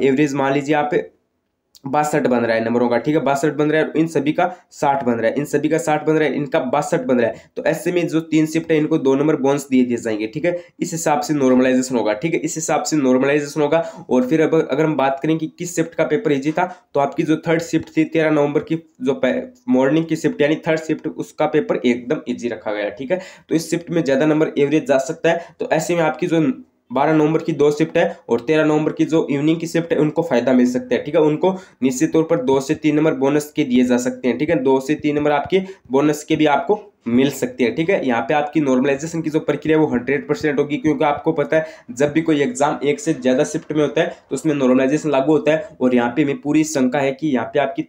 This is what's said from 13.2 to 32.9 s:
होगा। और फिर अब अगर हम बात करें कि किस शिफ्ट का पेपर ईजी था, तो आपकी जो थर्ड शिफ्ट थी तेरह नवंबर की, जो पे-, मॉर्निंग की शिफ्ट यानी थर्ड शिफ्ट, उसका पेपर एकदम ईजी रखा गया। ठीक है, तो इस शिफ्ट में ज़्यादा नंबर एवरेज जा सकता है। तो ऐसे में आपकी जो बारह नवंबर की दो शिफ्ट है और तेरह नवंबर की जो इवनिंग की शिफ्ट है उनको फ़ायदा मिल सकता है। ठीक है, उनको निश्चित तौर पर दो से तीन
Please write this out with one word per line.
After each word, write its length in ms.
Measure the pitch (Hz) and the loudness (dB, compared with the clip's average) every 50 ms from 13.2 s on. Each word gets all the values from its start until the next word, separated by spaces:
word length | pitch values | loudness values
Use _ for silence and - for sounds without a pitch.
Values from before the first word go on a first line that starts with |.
| 135 139 147 151 143 143 - 160 | 4 2 2 0 0 -2 -2 -2
होगा। 180 | 147 147 160 165 165 - - 175 - - | 0 2 2 0 0 -2 -10 -16 -4 0
और 160 | 123 127 123 127 | 0 0 2 2
फिर 120 | 160 160 | 2 2
अब 140 | 156 139 160 160 | 2 2 2 2
अगर 220 | 151 - 135 147 160 | 2 0 0 0 0
हम 120 | 156 151 | 0 2
बात 240 | 135 135 135 135 - | 0 0 0 0 -2
करें 140 | - 156 160 160 | -2 -2 0 0
कि 80 | 156 - | -2 -8
किस 260 | - - 175 170 - | -8 -10 -12 -6 -4
शिफ्ट 180 | 165 160 - - | -4 -4 -4 -2
का 100 | - 160 | -4 -2
पेपर 260 | - 151 147 - 156 | 0 0 -2 0 0
ईजी 200 | 143 135 135 151 | 0 0 0 -2
था, 120 | 156 175 180 180 - - _ _ - | -2 -2 -4 -4 -6 -16 _ _ -2
तो 60 | 143 | -2
आपकी 220 | 143 131 - - | -2 -2 -2 -4
जो 140 | 165 143 156 156 | 0 0 0 -2
थर्ड 240 | - 170 165 165 | 0 0 0 0
शिफ्ट 340 | 165 - 165 156 - - - | -2 -2 -4 -4 -4 -2 -2
थी 80 | 160 160 | -2 -2
तेरह 240 | 156 - 165 156 156 | 0 0 0 2 2
नवंबर 320 | 156 147 147 147 147 151 | 2 2 2 2 0 -2
की, 200 | 147 - 160 165 - _ _ - | -2 -2 -6 -6 -6 _ _ -6
जो 120 | 127 131 131 | -2 -2 -2
पे-, 260 | 127 131 123 123 123 - - - _ - 127 | 0 0 0 0 -2 -6 -10 -16 _ -2 0
मॉर्निंग 360 | 127 127 135 139 151 165 160 | 2 2 4 4 2 0 0
की 100 | 165 160 | -2 -4
शिफ्ट 240 | 156 - 143 127 - | -2 -2 -2 0 2
यानी 160 | 143 147 156 151 | 0 0 0 -2
थर्ड 220 | - 165 160 160 | 0 -2 -2 -2
शिफ्ट, 260 | 160 - 151 - - - | -2 -4 -6 -6 -6 -10
उसका 380 | - - 156 - - - 151 147 | -8 -8 -12 -12 -4 -2 -2 0
पेपर 320 | - 147 123 - - - - | 0 0 0 0 -4 0 0
एकदम 360 | 123 120 - - 123 156 - - 120 | 0 0 0 -2 -4 -6 -4 -4 -8
ईजी 200 | - 98 117 117 | -8 -6 -6 -6
रखा 240 | 107 - - 110 | -6 -6 -6 -6
गया। 160 | 104 104 101 101 | -4 -4 -4 -6
ठीक 200 | - - 135 127 | -6 -8 -6 -4
है, 100 | 185 180 - - - - _ - | -4 -4 -6 -12 -20 -20 _ -4
तो 60 | 143 | -4
इस 160 | 160 160 - | -4 -2 -2
शिफ्ट 200 | 170 165 - - | -6 -6 -4 -4
में 120 | 165 165 - | -2 -2 0
ज़्यादा 220 | 135 135 - 156 | 0 2 2 2
नंबर 260 | 156 151 156 156 - - 139 | 2 2 2 0 0 2 0
एवरेज 280 | 143 143 151 156 - | 0 2 2 0 2
जा 120 | - 139 - | 2 0 0
सकता 300 | - - 160 - - 165 | 0 -2 -10 -2 0 0
है। 240 | - 170 - - - - | 0 0 -4 -12 -10 -10
तो 80 | - - | -4 -2
ऐसे 220 | 143 160 160 - 170 | -2 -2 0 -2 0
में 80 | 170 | 0
आपकी 240 | 160 156 156 - - | 0 0 -2 -2 0
जो 140 | 147 160 165 151 131 123 - - _ _ _ _ _ | 2 4 4 4 2 -2 -4 -10 _ _ _ _ _
बारह 220 | 120 131 147 156 | 0 2 2 4
नवंबर 300 | 160 156 151 151 156 156 | 4 4 4 4 2 0
की 100 | - 170 | 0 -2
दो 180 | 156 139 143 147 | 2 4 4 4
शिफ्ट 260 | 147 151 160 160 - 170 | 4 2 0 0 2 0
है 60 | 175 170 - - _ - | 0 0 -2 -8 _ -2
और 120 | 120 117 | -2 -2
तेरह 240 | - 156 156 156 156 | 0 2 2 4 4
नवंबर 280 | 151 151 151 156 156 | 4 4 2 2 0
की 120 | 151 - 160 | 0 0 0
जो 200 | 135 156 165 - - | 2 2 0 2 2
इवनिंग 300 | 143 139 147 160 165 165 | -2 0 2 2 0 0
की 80 | 165 | -2
शिफ्ट 260 | 165 - 165 165 - | -2 -2 -2 0 0
है 60 | 170 - | 0 2
उनको 240 | 151 151 - 165 | 2 0 0 -2
फ़ायदा 300 | 160 - 131 120 120 135 | -2 0 0 0 2 4
मिल 140 | 127 123 123 | 4 4 4
सकता 280 | 123 123 123 - - 123 | 4 2 -2 -2 -2 -2
है। 80 | 113 - | -2 -2
ठीक 100 | 151 156 | 0 2
है, 60 | 160 | 2
उनको 320 | 156 151 151 147 180 185 190 185 - - _ - | 2 2 2 2 0 0 0 -2 -10 -18 _ -2
निश्चित 300 | 123 135 127 - 160 - | -2 -2 0 0 -2 0
तौर 100 | - 160 156 | 2 0 2
पर 180 | 160 170 165 | 2 0 -2
दो 160 | 131 135 135 139 | 2 0 0 0
से 140 | 135 - 156 | 0 -2 -4
तीन 180 | - - 151 | -2 0 0